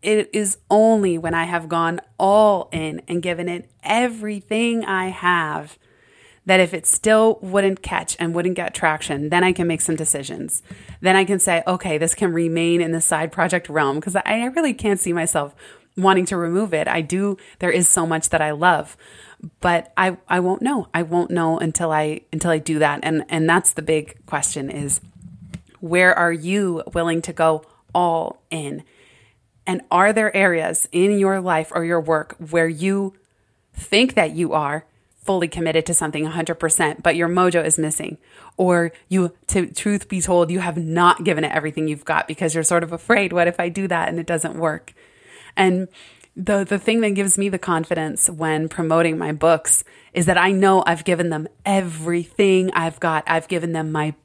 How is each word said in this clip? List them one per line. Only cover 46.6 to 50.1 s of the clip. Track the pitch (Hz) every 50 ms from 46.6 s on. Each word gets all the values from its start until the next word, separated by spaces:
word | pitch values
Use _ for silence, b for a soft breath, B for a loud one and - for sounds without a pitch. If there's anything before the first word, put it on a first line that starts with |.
| 196
the | 185 208 196
thing | - - 220 233
that | 226 208
gives | 202 190 202 196 -
me | - 196
the | 202 190 180
confidence | - - 175 160 165 - 180 160 160 156 - - -
when | - 170 151 165 160 156 156 160 160
promoting | - - 165 160 160 165 170 165 160 165
my | 170 151
books | 151 147 156 165 165 156 - - - - - b b b b b